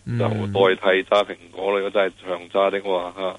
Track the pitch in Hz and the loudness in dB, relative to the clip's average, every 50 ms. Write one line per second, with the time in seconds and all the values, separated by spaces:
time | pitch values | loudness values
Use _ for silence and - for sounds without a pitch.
0 | - 120 117 117 113 110 110 107 104 101 98 98 98 95 95 - - 95 95 95 | -8 -6 -2 -2 0 0 -2 -2 -4 -2 2 4 4 4 4 2 2 2 2 2
1 | 92 - 104 101 98 - 87 - 85 85 85 90 95 98 101 98 98 101 101 104 | 2 2 2 2 2 0 -6 -16 -16 -18 -10 -6 -2 0 0 0 0 0 0 0
2 | 98 92 87 - - 92 87 85 87 85 - 98 98 98 95 98 98 98 92 87 | 0 0 -2 -8 -8 -8 -8 -8 -6 -4 0 2 2 2 0 -2 -2 -2 -2 -2
3 | 90 87 87 95 95 92 - | -2 -6 -8 -6 -6 -6 -6